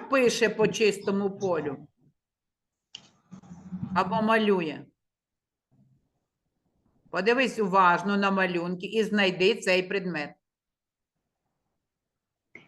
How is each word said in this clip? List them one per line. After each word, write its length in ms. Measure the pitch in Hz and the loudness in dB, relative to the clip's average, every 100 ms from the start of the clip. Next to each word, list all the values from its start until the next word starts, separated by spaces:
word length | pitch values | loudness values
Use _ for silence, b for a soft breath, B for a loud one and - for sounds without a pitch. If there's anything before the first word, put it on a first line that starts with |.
| - | 0
пише 380 | 269 240 - 214 | 2 2 2 0
по 180 | - - | 2 0
чистому 680 | - 214 196 214 196 196 196 | 2 0 0 -2 -2 -2 -4
полю? 480 | 196 160 143 131 - _ _ _ _ _ _ _ _ _ _ - - _ _ - - - - 185 - 185 | -2 -2 -4 -8 -14 _ _ _ _ _ _ _ _ _ _ -20 -20 _ _ -20 -20 -20 -14 -12 -6 -4
Або 260 | 190 220 | -2 0
малює? 640 | 220 226 208 190 160 139 139 _ _ _ _ _ _ _ _ _ _ _ _ _ _ _ _ _ _ _ _ _ _ | 2 2 2 0 0 -8 -16 _ _ _ _ _ _ _ _ _ _ _ _ _ _ _ _ _ _ _ _ _ _
Подивись 480 | 175 202 247 233 220 | -4 0 2 0 0
уважно 580 | 196 190 180 170 196 202 | 2 4 6 4 0 0
на 140 | 196 | 0
малюнки 560 | 196 185 175 175 180 202 | 0 0 -2 -4 -6 -4
і 180 | 220 | -2
знайди 500 | 196 208 190 165 190 | 0 2 0 2 2
цей 280 | 226 190 185 | 2 0 0
предмет. 520 | 185 202 180 156 143 - _ _ _ _ _ _ _ _ _ _ _ _ _ _ _ _ _ _ _ _ _ - | 0 -4 -4 -6 -8 -12 _ _ _ _ _ _ _ _ _ _ _ _ _ _ _ _ _ _ _ _ _ -20